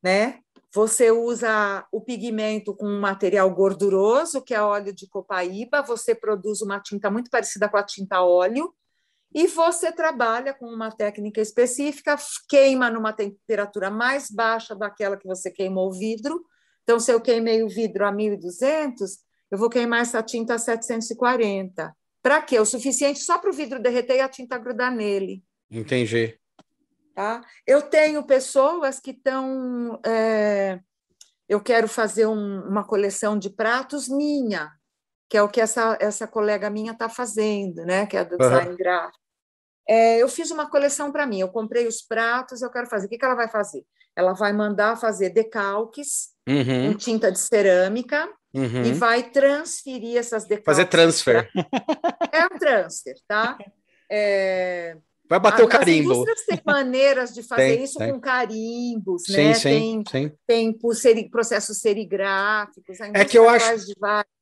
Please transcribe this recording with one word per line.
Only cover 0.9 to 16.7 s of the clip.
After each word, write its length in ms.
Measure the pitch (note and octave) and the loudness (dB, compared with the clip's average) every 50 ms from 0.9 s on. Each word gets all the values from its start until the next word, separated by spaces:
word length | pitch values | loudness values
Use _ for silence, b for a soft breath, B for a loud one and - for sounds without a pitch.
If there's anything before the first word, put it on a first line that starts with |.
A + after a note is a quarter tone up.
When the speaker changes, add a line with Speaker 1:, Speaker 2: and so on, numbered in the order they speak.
| A3 - B3+ A3+ | 2 4 4 4
Speaker 1:
usa 760 | A3+ A#3 A#3 A#3 A#3+ A3+ A#3+ A3+ A3 G#3+ G#3 G3+ G3 F#3+ - _ - | 4 4 2 -2 -4 -2 -2 0 0 0 0 0 -2 -6 -10 _ -10
o 80 | A3 | -10
pigmento 760 | G3 - B3 A3+ G3+ A#3+ A3 G#3+ G#3+ G#3+ G#3+ G#3+ G#3 G#3 G3 | -8 -8 -10 -8 -6 -6 -4 -4 -2 -2 -4 -4 -6 -8 -10
com 120 | - G#3 | -8 -6
um 140 | G#3 G3+ G3+ | -6 -4 -2
material 500 | G3+ G3+ G3 G3 - F#3 F3+ G3+ F#3+ F#3+ F#3 | -2 -4 -2 -2 -2 0 2 4 2 2 2
gorduroso, 880 | E3 G3 G3 F#3+ D#3+ G3+ G3+ F#3+ F#3+ G3 G#3 A#3 C4+ E4 E4 - C4+ | 2 0 0 2 0 0 0 2 2 2 4 2 2 0 -2 -6 -8
que 140 | B3+ - B3 | -6 -4 -2
é 80 | G#3+ G#3 | -2 0
óleo 300 | G#3 G3+ G#3 G3+ G3 G3 | 0 -2 -2 -4 -8 -12
de 120 | F#3 G3 F#3+ | -14 -18 -14
copaíba, 760 | _ G3+ F#3 _ G3+ F#3 F3+ F3+ F#3+ G3 A#3 A#3+ - D4 C#4 | _ -14 -10 _ -6 -6 -6 -6 -6 -10 -8 -2 -2 -2 -2
você 320 | C#4 A#3+ A3 - - A3+ | -2 -6 -6 -2 -2 -2
produz 480 | A3+ - G#3 G#3+ G3 F3+ G#3+ G#3+ G3 A3 | -2 -2 -4 -4 -4 -4 -6 -6 -6 -6
uma 180 | G3 G3 G3+ | -6 -8 -8
tinta 300 | G3 - G#3 G3+ G3+ G#3 | -10 -10 -12 -6 -4 -4
muito 180 | G3 A3+ B3 A#3+ | -4 -4 -6 -2
parecida 400 | - A#3+ G#3 - - G#3 G3+ G#3 | -4 -4 -2 -4 -4 -4 -4 0
com 80 | G#3 | 0
a 60 | G3+ G3+ | -2 -2
tinta 400 | G3+ - - G3 F#3+ G3+ F#3 F3+ | -2 -8 -12 -10 -4 0 2 4
óleo, 500 | F3+ F3 F3+ F3+ F#3+ A3+ C4 D#4+ F4 _ _ _ _ _ _ _ _ _ _ _ _ _ | 4 6 4 4 2 0 -2 -6 -6 _ _ _ _ _ _ _ _ _ _ _ _ _
e 120 | D4 E4 | 2 2
você 460 | F4+ E4+ E4 E4 E4+ F4 E4+ - E4 E4 | 2 2 2 2 2 2 0 -4 -4 -4
trabalha 600 | E4+ D#4+ D#4+ D#4+ A#3+ A#3+ A3+ A3+ A#3+ B3+ C#4 C#4 | -2 -2 -2 0 0 0 0 0 -2 -4 -6 -10
com 120 | C#4 B3 | _ -14
uma 240 | A#3 A#3 A3+ A3+ A3 | -14 -10 -8 -8 -10
técnica 500 | A3 _ A3 G#3 G#3 G#3+ G#3 G#3+ G#3 A3 | -6 _ -6 -6 -4 -6 -10 -8 -4 -4
específica, 720 | G#3+ G#3+ - - A#3+ A#3+ B3 - C#4+ D4 C#4+ - - - D4 | -4 -2 2 2 2 2 2 -4 -4 -6 -6 -6 -2 -2 -2
f-, 280 | D4 - - - - _ _ | -2 -4 -10 -12 -14 _ _
queima 420 | - C#4+ C4+ C4+ C4+ B3+ B3+ A#3+ | 6 6 6 6 6 4 0 0
numa 220 | A3+ A3+ A3 A3 G#3+ | 0 -2 -4 -4 -4
temperatura 760 | A3 G#3+ G3+ G3+ _ _ _ A3 G3+ G3+ G3+ - G#3 F#3 G3 | -4 -6 -6 -6 _ _ _ -2 -2 -2 -4 -6 -6 -6 -6
mais 400 | G#3 G#3+ A#3 B3 C#4 C#4+ C#4 - | -4 -2 -2 -2 -2 -2 -6 -8
baixa 440 | G#3+ G3+ A3+ A3+ A3+ A3+ A3+ - A3 | -4 -2 0 0 0 -2 -4 -10 -10
daquela 420 | G3 G#3+ G3+ G#3 _ G#3+ G3 G3+ | -8 -8 -10 -6 _ -4 -4 -4
que 100 | G3 _ | -6 _
você 240 | F#3 F#3 F#3 - F#3+ | -10 -10 -8 -8 -12
queimou 380 | F3+ - G3 F#3 F#3+ F#3+ F#3 F#3+ | -6 -6 -6 -4 -2 -2 -2 -2
o 40 | F#3+ | -4
vidro. 520 | F#3 F#3+ A3 A3+ A3 G#3+ C#4+ D#4+ F4 E4+ _ _ _ _ _ | -4 -4 -4 -4 -4 -6 -6 -6 -6 -10 _ _ _ _ _